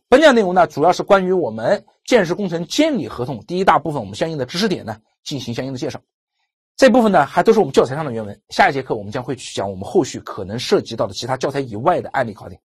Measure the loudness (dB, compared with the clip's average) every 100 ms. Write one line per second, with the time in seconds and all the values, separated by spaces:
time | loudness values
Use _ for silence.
0 | _ 6 8 6 4 2 2 4 2 2
1 | 2 2 4 0 -2 -2 -2 -2 -4 _
2 | 0 2 2 -2 -4 -6 -4 0 0 0
3 | -6 -8 -8 -8 -6 0 2 2 0 -6
4 | -8 -6 -6 -6 -8 -4 -2 -4 -6 -12
5 | _ _ -12 -10 -8 -8 -8 -8 -8 -8
6 | _ _ _ _ _ _ _ 4 6 6
7 | 4 4 2 2 4 4 4 2 0 -2
8 | -6 -8 -8 -14 _ 0 0 0 -4 -6
9 | -6 -10 -8 -10 -8 -8 -8 -8 0 2
10 | 2 -6 -12 -12 -8 -8 0 0 0 -4
11 | -4 -4 -6 -4 -2 -4 -6 -4 0 -2
12 | -2 -4 -4 -8 -18 -20